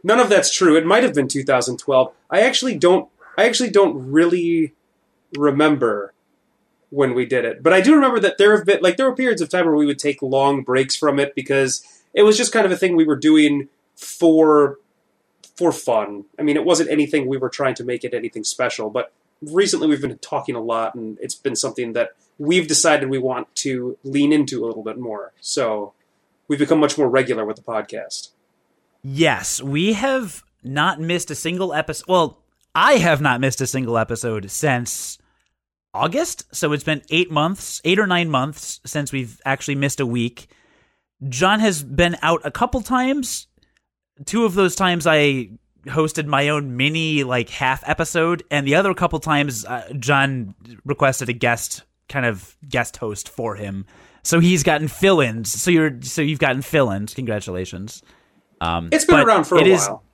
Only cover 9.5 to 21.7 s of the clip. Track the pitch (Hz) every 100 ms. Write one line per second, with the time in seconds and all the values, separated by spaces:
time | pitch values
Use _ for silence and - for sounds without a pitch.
9.5 | 180 170 151 147 139 147 143 131 131 139
10.5 | 139 131 131 131 - 151 139 139 - 131
11.5 | 139 135 - - _ _ - 208 214 240
12.5 | 226 202 180 190 175 156 139 156 156 151
13.5 | 143 139 _ _ _ - - 170 160 156
14.5 | 151 143 139 _ _ _ _ _ _ _
15.5 | - 175 - - 113 104 101 101 - 151
16.5 | 151 160 160 165 151 143 156 131 135 123
17.5 | - 135 123 123 123 - 120 110 - 160
18.5 | - 123 - 107 117 123 _ _ _ 151
19.5 | 165 196 160 156 143 135 117 - 143 -
20.5 | 120 113 113 113 123 110 104 131 - 139
21.5 | 113 127